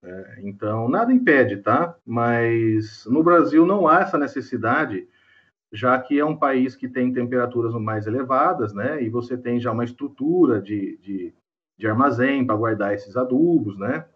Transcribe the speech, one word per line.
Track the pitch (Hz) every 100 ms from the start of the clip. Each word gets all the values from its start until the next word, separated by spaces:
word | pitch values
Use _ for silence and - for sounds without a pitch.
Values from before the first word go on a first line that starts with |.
| 92
É, | 92 95 -
então, | 101 98 107 107 117
nada | 170 233
impede, | 254 220 143 113 101
tá? | 104 123 170 - -
Mas | 117 117 117 117 117 113 110 107 - -
no | 135
Brasil | 165 175 135 156 170
não | 202 165
há | 165
essa | 185 156
necessidade, | 139 - 123 120 110 135 147 95 - _ _ _ _ _ _
já | 110 123 127
que | 127 143
é |
um | 151 156
país | 139 135 127 -
que | 127
tem | 131 127
temperaturas | 127 120 123 120 120 117
mais | 117 107 110 104
elevadas, | 120 127 131 160 175 107
né? | 98 123 156
E | 117
você | 117 117 127
tem | 120 120
já | 117
uma | 113
estrutura | 120 - 139 - 139 180 151 110
de, | 98 104 95 80
de, | 98 98 87 _ _ _ _ _
de | 110
armazém | 110 139 120 127 139 120
pra | 107
guardar | 113 104 101
esses | 101 - 123
adubos, | 127 127 170 165 110 98
né? | 101 147 165